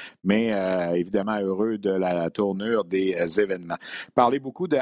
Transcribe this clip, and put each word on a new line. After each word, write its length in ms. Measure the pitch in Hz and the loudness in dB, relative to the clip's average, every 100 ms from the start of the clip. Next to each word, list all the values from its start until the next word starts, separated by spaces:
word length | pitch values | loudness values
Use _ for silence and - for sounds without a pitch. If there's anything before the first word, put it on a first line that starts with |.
| - - | -14 -8
mais, 300 | 95 107 117 | 0 2 2
euh, 400 | 101 95 92 87 | 0 0 0 0
évidemment 460 | 87 87 104 98 107 | 0 0 -2 -2 -2
heureux 400 | 95 95 110 107 | -2 0 0 0
de 100 | 98 | 0
la 400 | 95 92 87 82 | 0 2 0 -2
tournure 540 | - 101 95 107 113 | 0 -2 -2 0 0
des, 320 | 92 95 95 87 | 0 0 0 0
euh, 260 | 85 85 | 0 2
événements. 360 | 101 92 85 85 - - - | 2 0 -6 -8 -8 -14 -4
Parlez 240 | - 120 135 | 2 4 2
beaucoup 300 | 135 - 180 | -4 -6 0
de 100 | 143 | 0